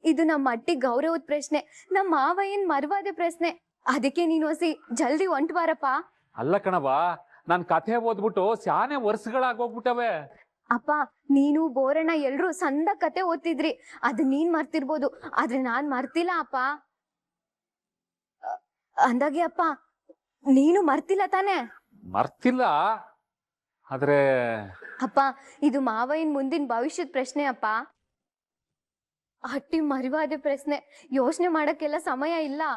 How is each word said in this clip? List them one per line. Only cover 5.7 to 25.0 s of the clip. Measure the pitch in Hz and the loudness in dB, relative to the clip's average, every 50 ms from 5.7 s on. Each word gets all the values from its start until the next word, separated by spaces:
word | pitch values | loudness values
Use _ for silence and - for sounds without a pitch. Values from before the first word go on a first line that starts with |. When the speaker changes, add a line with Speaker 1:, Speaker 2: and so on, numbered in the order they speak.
| 320 320 - 277 254 294 359 _ _ _ _ _ _ | 0 0 -2 -2 -2 -2 -4 _ _ _ _ _ _
Speaker 2:
ಅಲ್ಲ | - 113 143 180 202 202 | -6 -2 0 0 2 2
ಕಣವ್ವ, | 196 185 175 139 135 131 143 165 175 170 - - _ - - _ - | 0 0 0 2 2 2 2 2 0 -2 -4 -12 _ -20 -20 _ 0
ನಾನ್ | 170 180 175 - | 0 0 2 2
ಕಥೆ | 165 165 165 - 226 240 226 233 | 0 0 2 0 -2 0 0 0
ಓದ್ಬಿಟ್ಟು | 220 190 202 220 190 202 180 202 226 220 - | -2 0 -2 -2 0 2 0 0 0 -2 -2
ಸ್ಯಾನೆ | 185 151 165 214 262 294 285 240 208 | 0 0 0 0 0 -2 -2 -2 -2
ವರ್ಷಗಳಾಗೋಗ್ಬಿಟ್ಟವೆ. | 214 214 - 226 220 262 254 254 240 220 240 240 214 233 226 254 247 240 240 226 185 156 147 139 - - _ _ _ _ _ _ | -2 -2 -4 -4 -2 0 0 0 0 -2 -4 -6 -6 -4 -2 -2 0 0 0 -2 -2 -4 -6 -10 -18 -20 _ _ _ _ _ _
Speaker 1:
ಅಪ್ಪ, | 240 240 - - 294 302 277 - _ _ _ _ 277 | -4 -2 0 -2 0 0 -2 -4 _ _ _ _ 4
ನೀನು | 277 277 285 294 311 320 320 247 | 4 4 4 4 2 2 0 0
ಬೋರಣ್ಣ | 254 269 262 294 311 320 320 339 311 285 262 | 0 0 2 2 0 0 0 0 0 0 -2
ಎಲ್ರೂ | 269 285 339 370 311 - | -2 0 -2 -2 -2 -2
ಸಂದ | 370 294 269 294 320 392 415 403 359 | -2 -2 0 0 0 0 0 -2 -2
ಕತೆ | 311 302 359 381 349 | -4 -2 -2 -2 -2
ಓದ್ತಿದ್ರಿ, | 330 - - 339 330 254 320 330 - - _ - - - - 247 | -2 -2 -2 -4 -2 0 -2 -2 -2 -4 _ -20 -16 -4 -4 -4
ಅದ್ | 277 208 320 262 269 | -2 0 0 0 2
ನೀನ್ | 285 320 349 339 | 0 0 0 0
ಮರ್ತಿರ್ಬೋದು, | 311 302 - - 320 277 254 311 302 262 269 - - - 320 - - | -2 -2 -2 -4 -4 -2 -2 -2 -2 -2 -4 -4 -6 -16 -6 -4 -2
ಆದ್ರೆ | 262 262 240 269 262 247 | -2 -2 -2 -2 -2 -2
ನಾನ್ | 226 254 285 294 269 | -2 -2 -2 -2 -4
ಮರ್ತಿಲ್ಲ | 247 254 254 - 330 339 359 359 330 294 | -4 -4 -4 -2 -2 0 0 -2 -2 -4
ಅಪ್ಪ. | - - 262 254 269 294 294 _ _ _ _ _ _ _ _ _ _ _ _ _ _ _ _ _ _ _ _ _ _ _ _ _ _ _ _ _ _ _ _ - | -4 -4 -2 -2 -2 -4 -6 _ _ _ _ _ _ _ _ _ _ _ _ _ _ _ _ _ _ _ _ _ _ _ _ _ _ _ _ _ _ _ _ -12
ಅ-, | - - - _ _ _ _ _ _ _ - 277 269 | -12 -12 -12 _ _ _ _ _ _ _ 2 2 4
ಅಂದಾಗೆ | 233 247 277 302 269 320 349 330 | 4 2 0 0 0 0 -2 -2
ಅಪ್ಪ, | 330 - 339 330 285 - _ _ _ _ _ _ - _ _ _ _ _ _ 269 269 269 | 0 0 0 0 -2 -4 _ _ _ _ _ _ -20 _ _ _ _ _ _ 4 6 6
ನೀನು | 277 311 339 403 381 302 | 6 6 6 6 4 4
ಮರ್ತಿಲ್ಲ | 269 311 - - 381 392 403 370 392 | 2 2 0 0 0 0 2 0 0
ತಾನೇ? | 381 392 403 381 320 240 226 - - _ _ _ - - 180 - | 0 0 2 0 -2 -2 -6 -12 -20 _ _ _ -20 -20 -6 -2
Speaker 2:
ಮರ್ತಿಲ್ಲ, | 98 - - _ _ - 247 254 254 247 202 151 147 165 202 220 208 - - _ _ _ _ _ _ _ _ _ _ _ _ _ _ _ - | -2 -2 -2 _ _ 0 0 2 4 2 2 2 2 2 0 0 -2 -6 -18 _ _ _ _ _ _ _ _ _ _ _ _ _ _ _ -10
ಆದ್ರೆ | 135 131 139 143 143 143 139 135 131 127 123 117 113 110 104 95 92 - - - - - | -4 -2 2 4 4 6 6 4 4 2 2 0 -2 -4 -6 -10 -14 -18 -18 -18 -8 -6